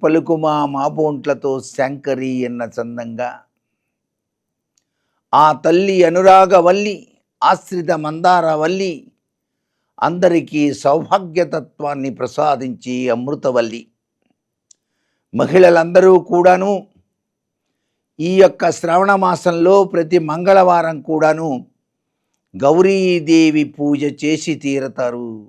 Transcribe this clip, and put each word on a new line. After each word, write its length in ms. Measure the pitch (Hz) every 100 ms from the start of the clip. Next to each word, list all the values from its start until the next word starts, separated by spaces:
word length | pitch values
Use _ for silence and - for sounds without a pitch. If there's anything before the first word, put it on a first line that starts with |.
పలుకుమా 640 | 156 160 165 160 156 151 143
మా 220 | 139 147
బోంట్లతో 720 | 151 156 143 143 135 139 135
శాంకరి 680 | - - 131 143 139 131 131
ఎన్న 340 | 127 120 120
చందంగా. 800 | 117 120 117 120 117 113 123 123 _ _ _ _ _ _ _ _ _ _ _ _ _ _ _ _ _ _ _
ఆ 180 | 131 156
తల్లి 520 | 147 160 175 196 185
అనురాగవల్లి, 1040 | 170 175 190 190 185 190 170 196 208 180 - _ _ _
ఆశ్రిత 460 | 143 185 - 180 160
మందారవల్లి 1200 | 160 151 160 180 180 160 156 160 190 190 147 - _ _ _ _ _ _ _ _ -
అందరికీ 720 | 143 175 185 170 123 147 147
సౌభాగ్యతత్వాన్ని 1400 | 131 139 160 143 196 180 160 165 160 151 - 147 143 135
ప్రసాదించి 1000 | 123 123 - 151 131 131 110 123 123 127
అమృతవల్లి. 760 | 117 127 143 139 123 117 117 - _ _ _ _ _ _ _ _ _ _ _ _ _ _
మహిళలందరూ 840 | 110 131 180 180 170 170 185 185 185
కూడాను 680 | - 175 180 185 196 196 - _ _ _ _ _ _ _ _ _ _ _ _ -
ఈ 200 | 165 190
యొక్క 300 | 185 - 170
శ్రావణ 440 | - 170 175 196
మాసంలో 680 | 196 208 165 180 170 170 196
ప్రతి 340 | 190 180 160 175
మంగళవారం 840 | 156 160 180 196 180 175 165 156
కూడాను 680 | 160 156 156 156 160 127 - _ _ _ _ _ _ _ _ 95
గౌరీదేవి 1000 | 139 165 190 196 185 175 151 165 160 151
పూజ 600 | 147 147 147 143 147 -
చేసి 300 | 147 156 165
తీరతారు. 920 | 147 139 135 131 123 123 120 117 110